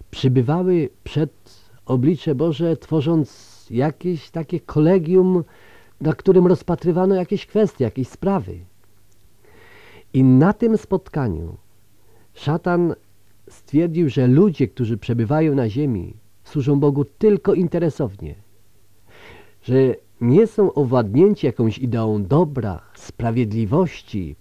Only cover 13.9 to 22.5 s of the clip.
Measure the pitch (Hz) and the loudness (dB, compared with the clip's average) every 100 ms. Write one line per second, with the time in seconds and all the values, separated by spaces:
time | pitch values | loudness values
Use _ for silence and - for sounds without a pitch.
13.9 | 160 160 135 127 135 208 156 127 - 110 | 0 0 2 4 4 2 0 -4 -2 -6
14.9 | 110 - 120 110 151 160 139 113 110 147 | -6 -4 -2 0 0 0 0 -2 -2 -4
15.9 | 104 87 - - - - 151 127 143 147 | -4 -8 -14 -20 -20 -10 -4 0 2 2
16.9 | 139 143 - 214 202 - 170 175 175 165 | 0 -4 0 2 2 0 0 0 -2 -4
17.9 | - 127 98 78 73 - - - - - | -4 -6 -8 -14 -16 -20 -20 -20 -20 -20
18.9 | - - - - - - - - 127 131 | -20 -20 -20 -20 -20 -20 -18 -2 2 2
19.9 | - _ - 120 151 220 - 190 - 131 | 0 _ -4 2 4 4 2 0 0 0
20.9 | 127 107 117 196 202 143 - 113 104 120 | 0 0 4 4 2 -2 0 -2 -2 -4
21.9 | 113 110 107 92 143 170 | -2 -2 -2 0 0 0